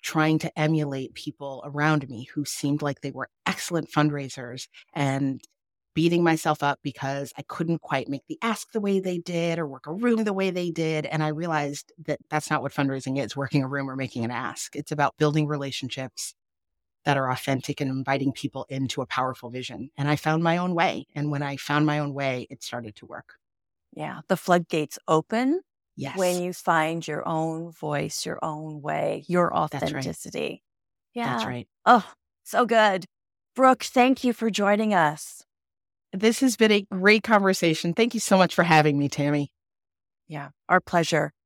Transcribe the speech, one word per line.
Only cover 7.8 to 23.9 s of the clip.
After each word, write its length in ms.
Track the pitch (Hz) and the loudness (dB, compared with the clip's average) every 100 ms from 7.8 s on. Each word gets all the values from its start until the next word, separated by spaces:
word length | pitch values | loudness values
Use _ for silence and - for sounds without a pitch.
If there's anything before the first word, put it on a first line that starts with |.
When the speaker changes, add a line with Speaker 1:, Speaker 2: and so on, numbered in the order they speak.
Speaker 1:
quite 260 | - 139 - | -2 -4 -4
make 180 | 139 _ | -8 _
the 120 | 151 | -6
ask 300 | 226 214 - | -4 -4 -4
the 80 | 226 | -4
way 180 | 202 196 | 0 0
they 200 | 185 180 | 0 -4
did 420 | 170 170 170 165 | -4 -2 -2 -2
or 60 | 151 | -4
work 200 | 131 - | -8 -10
a 60 | |
room 320 | 175 240 226 | -2 2 2
the 80 | 214 | 0
way 180 | 190 190 | 0 0
they 200 | 180 180 | 0 -4
did. 340 | 165 160 156 151 | -2 0 0 -2
And 160 | 156 | -2
I 60 | 156 | -2
realized 640 | 156 170 156 143 143 - - 156 | -2 -2 -2 -2 -6 -14 -16 -8
that 120 | 147 - | -8 -4
that's 200 | 151 - | -6 -2
not 120 | 151 | -2
what 100 | 135 | -2
fundraising 500 | - 139 135 131 135 | -2 -2 -2 -4 -4
is, 140 | 127 139 | -4 -6
working 260 | 135 147 | 0 0
a 60 | 131 | 0
room 200 | 143 135 | -4 -6
or 60 | |
making 300 | 131 127 127 | -6 -6 -4
an 80 | 113 | -4
ask. 420 | 123 123 - - | -4 -8 -8 -10
It's 160 | 143 147 | -10 -8
about 260 | 151 143 - | 0 0 2
building 280 | 151 151 147 | 2 2 0
relationships 880 | 147 139 - 131 - 131 - - - _ _ _ _ _ _ | -2 -6 -8 -8 -8 -10 -10 -12 -14 _ _ _ _ _ _
that 120 | - 139 | 0 0
are 140 | 131 | 0
authentic 500 | 127 - 135 - 143 | -2 -2 -2 -2 -4
and 80 | 139 | -4
inviting 420 | 131 135 139 139 | -4 -2 0 0
people 340 | - 139 135 - | -2 -6 -6 -8
into 340 | 135 131 - | -4 -4 -4
a 40 | 127 | -4
powerful 440 | - 131 127 120 | -2 -2 -4 -10
vision. 400 | 127 123 123 135 - | -10 -10 -12 -14 -6
And 120 | 143 | -2
I 80 | 147 | 0
found 260 | 156 160 | 0 0
my 140 | 165 170 | 2 0
own 180 | 180 | 0
way. 320 | 170 175 107 139 | 0 0 0 -8
And 160 | - 147 | -6 -4
when 140 | 143 | -4
I 140 | 143 139 | -6 -8
found 280 | - 147 151 | -2 2 2
my 140 | 147 | 2
own 120 | 143 | -2
way, 360 | 135 139 127 - | -4 -4 -4 -8
it 140 | 127 | -14
started 320 | - 123 113 101 | -10 -10 -10 -16
to 100 | - | -16
work. 280 | - - - _ _ _ _ _ | -16 -18 -20 _ _ _ _ _